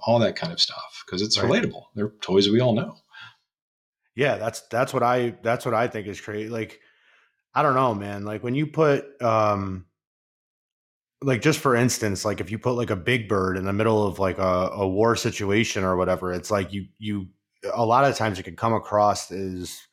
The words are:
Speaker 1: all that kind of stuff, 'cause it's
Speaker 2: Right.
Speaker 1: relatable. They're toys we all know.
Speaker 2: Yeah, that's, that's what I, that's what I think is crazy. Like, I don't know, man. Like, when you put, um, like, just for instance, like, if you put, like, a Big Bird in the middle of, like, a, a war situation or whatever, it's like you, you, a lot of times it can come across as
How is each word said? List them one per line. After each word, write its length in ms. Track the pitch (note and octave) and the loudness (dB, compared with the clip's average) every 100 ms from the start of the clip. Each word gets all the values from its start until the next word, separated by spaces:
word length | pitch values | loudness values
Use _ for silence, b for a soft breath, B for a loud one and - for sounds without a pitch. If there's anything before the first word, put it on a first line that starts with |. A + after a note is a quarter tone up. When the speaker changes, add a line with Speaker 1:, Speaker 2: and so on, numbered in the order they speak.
| - | 2
Speaker 1:
all 120 | A#2 | 4
that 160 | G#2+ - | 2 0
kind 160 | F2 | -6
of 80 | E2 | -2
stuff, 440 | - - - - - | -2 -4 -14 -16 -10
'cause 140 | F#2 | -6
it's 180 | G#2+ G2+ | -2 0
Speaker 2:
Right. 240 | G2 A3 | 2 2
Speaker 1:
relatable. 220 | - - - | 0 -6 -14
They're 180 | G#2 G#2 - | -6 -6 -6
toys 260 | - F#2+ G2+ | 2 4 4
we 120 | A2+ | 4
all 140 | B2+ | 4
know. 220 | A2 G#3 - _ B B B _ _ _ _ _ _ _ | 2 -2 -10 _ B B B _ _ _ _ _ _ _
Speaker 2:
Yeah, 240 | A2 C#3 G2+ | -2 0 0
that's, 220 | A2 - - | -4 -6 -4
that's 260 | A2+ B2 | -2 0
what 80 | C3 | 2
I, 320 | A#2+ B2+ A#2+ A#2 | 2 2 0 -2
that's 240 | A2+ A#2+ - | -2 -2 0
what 80 | |
I 140 | A2 A#2+ | 0 0
think 180 | A2 G2 | -4 -10
is 140 | F#2 | -12
crazy. 280 | - G#2+ A2 | -10 -8 -6
Like, 320 | A#2 A2 - b b b b b b _ | -8 -8 -12 b b b b b b _
I 80 | C3+ | 0
don't 120 | D3 | 2
know, 200 | C3 C3 | 4 2
man. 300 | G2+ G2+ G2+ | 0 -4 -8
Like, 180 | G#2 G#2+ | -8 -6
when 120 | A#2+ | -4
you 120 | C3+ D3+ | -2 -2
put, 380 | D#3 D3+ C#3 - - | 2 4 4 -2 -2
um, 640 | A#2+ A2 G#2+ G2+ F#2+ F#2+ - _ _ _ _ _ _ _ _ _ _ _ _ _ | 2 4 4 2 -2 -8 -12 _ _ _ _ _ _ _ _ _ _ _ _ _
like, 220 | C#3 A#2+ | 0 2
just 180 | D#3+ D3+ | 2 2
for 160 | C#3 A#2+ | 2 4
instance, 480 | B2 - A2 F#2+ | 4 2 -2 -2
like, 160 | G#2+ G2 | -4 -4
if 100 | F#2+ | -6
you 80 | A2 | -4
put, 180 | B2 A#2+ | -2 -2
like, 140 | A2+ | -2
a 60 | G2 | -2
Big 320 | E2+ B2 G#2 | 0 -2 0
Bird 280 | G2+ F#2 F#2+ | 0 0 -2
in 80 | |
the 80 | F#2+ | -2
middle 340 | G2 A2+ G#2+ G#2 | 0 2 4 2
of, 120 | E2+ | 0
like, 200 | F#2+ F2 | -2 0
a, 320 | F#2+ F2+ F#2 | 2 2 0
a 160 | G#2 F#2+ | 0 0
war 280 | F#2+ A2+ A2+ | 4 4 2
situation 680 | A2+ - G2 G#2 A2+ G#2+ | -2 -4 0 0 0 0
or 120 | F#2+ F2+ | 0 0
whatever, 360 | F#2 F2+ F2+ | 0 0 -2
it's 180 | F2+ - | -6 -2
like 220 | G#2 F#2+ | -2 -2
you, 140 | G2+ F2+ _ | -8 -12 _
you, 300 | G#2+ G2+ F2+ _ _ _ G2 | -6 -6 -8 _ _ _ -6
a 140 | G2 A2+ | -2 2
lot 180 | B2 | 4
of 120 | C#3 - | 4 2
times 240 | A2 F#2 | -2 -2
it 20 | |
can 140 | F#2 E2+ | -10 -4
come 160 | A#2 | 0
across 580 | A2 - G#2 G#2 F#2+ - | 0 0 2 4 2 -4
as 500 | F2+ F#2+ F2+ F2 - - | -8 -6 -6 -10 -14 -14